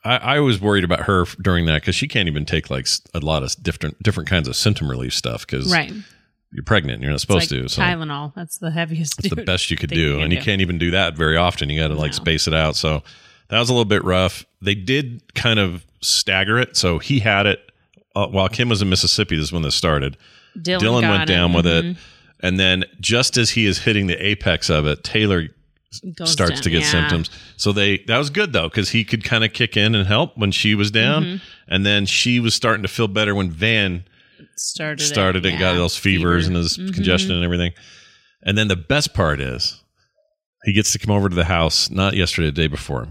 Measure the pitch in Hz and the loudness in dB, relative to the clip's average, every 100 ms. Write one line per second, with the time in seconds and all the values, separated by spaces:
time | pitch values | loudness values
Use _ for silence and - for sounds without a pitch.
0 | 107 123 117 147 143 101 104 101 90 87 | 0 -2 2 2 2 2 2 2 2 0
1 | - 95 85 - 92 87 82 80 - 90 | 2 2 2 -2 0 2 2 0 0 -2
2 | - 117 90 73 73 80 - 65 65 - | -2 -2 -2 -2 -2 -4 -2 -6 -4 -4
3 | - 85 73 80 65 - 85 - 78 - | -6 -6 -2 -2 -2 -6 -6 -4 -8 -2
4 | 110 98 80 92 65 62 - 104 76 62 | -2 -2 0 -2 0 0 0 0 -2 -4
5 | 62 - 60 57 - 65 67 170 - 214 | -4 -4 -6 -8 -6 -4 0 0 -2 -10
6 | - _ _ _ _ - - 110 71 55 | -18 _ _ _ _ -14 0 0 0 -6
7 | 67 73 - 95 82 69 62 - - 175 | -4 -4 0 0 0 -4 -4 -2 0 -2
8 | 156 143 147 160 165 - 165 160 165 160 | -6 -8 -10 -12 -14 -8 -6 -4 -4 -4
9 | 156 - - - 185 90 - 82 - 82 | -4 -4 -4 -4 -2 -2 -2 -4 -2 0
10 | 78 71 78 85 - 98 90 87 85 92 | 0 0 0 0 0 0 0 0 0 0
11 | 87 80 80 80 87 - 73 76 78 76 | 0 0 2 4 2 0 -4 -2 -2 0
12 | 76 - 85 80 - 80 78 73 78 76 | -2 -2 -2 0 0 2 0 0 -2 -2
13 | - - - _ _ 107 120 123 107 101 | -6 -20 -20 _ _ -2 2 2 2 2
14 | 90 92 92 - - _ 95 101 92 135 | 2 2 0 -2 -18 _ -2 -2 0 -2
15 | 135 120 _ - 120 110 95 87 - _ | -2 -10 _ -4 0 2 0 -2 -12 _
16 | - - - 95 98 117 127 - 92 82 | -2 0 0 0 2 0 0 0 0 0
17 | - 135 107 98 101 95 - _ _ _ | 0 0 2 4 2 0 -6 _ _ _
18 | _ 98 98 95 95 - 123 107 101 92 | _ -4 -2 0 0 0 0 2 2 2
19 | - - 104 80 73 87 76 - 85 76 | 2 0 0 0 -2 -2 -2 0 2 0
20 | 69 69 - - _ - 165 185 113 120 | -2 -8 -20 -20 _ -10 -4 0 2 2
21 | - 98 - 90 87 87 85 82 120 175 | 2 2 2 2 4 4 4 2 0 -6
22 | - - _ _ 90 92 92 92 92 - | -14 -20 _ _ -2 2 2 2 -2 -6
23 | 101 117 131 127 113 - 107 90 - 104 | 0 0 2 0 0 2 2 2 0 0
24 | 95 85 101 104 - 82 - 78 73 73 | 0 0 -2 0 0 0 0 0 2 -2
25 | - 110 104 92 78 _ _ _ _ - | -2 0 2 2 -2 _ _ _ _ -16
26 | 190 165 165 - 87 76 - 82 80 87 | -16 -8 -4 0 0 0 0 0 2 2
27 | 80 85 80 - - - 104 101 101 98 | 2 0 -2 -10 -20 -4 -2 2 2 0
28 | - 117 143 156 208 113 82 - 95 117 | 0 0 0 -2 0 0 -2 -2 0 0
29 | 104 104 - 117 110 - 117 - 104 110 | 0 -2 0 0 0 0 -2 2 2 2
30 | 92 107 175 - 101 - 107 107 104 110 | 2 2 0 -2 -2 0 2 2 2 2
31 | 117 151 175 185 - - - 95 98 104 | 2 2 0 -6 -10 -20 -4 0 2 2
32 | 98 - 123 123 113 - 117 107 95 - | 0 0 2 2 2 0 0 0 -2 -2
33 | 110 98 107 101 92 80 107 113 98 87 | -2 0 0 0 -2 0 2 2 2 -2
34 | 90 _ _ _ - - - - 151 147 | -8 _ _ _ -20 -10 -10 -6 -8 -4
35 | 147 143 95 92 90 85 92 90 87 - | -2 2 2 2 0 2 2 2 0 0
36 | 101 92 87 87 82 87 85 - 185 180 | 0 2 4 2 2 0 0 -4 -6 -2
37 | 98 90 95 90 87 87 87 - - - | 2 2 2 0 0 0 -2 -6 -20 -20
38 | - _ _ _ - 104 107 90 80 143 | -20 _ _ _ -2 0 0 -2 0 -2
39 | 143 - 82 71 65 62 - - _ _ | 0 0 0 0 -4 -4 -6 -8 _ _
40 | _ _ _ _ _ _ - 101 104 110 | _ _ _ _ _ _ 0 2 2 -2
41 | 107 101 98 87 82 87 80 - - 95 | 0 2 2 2 2 2 2 2 -2 0
42 | 98 95 87 - 80 71 78 73 - 67 | 0 2 0 2 -2 0 -2 -2 -6 -8
43 | 57 | -8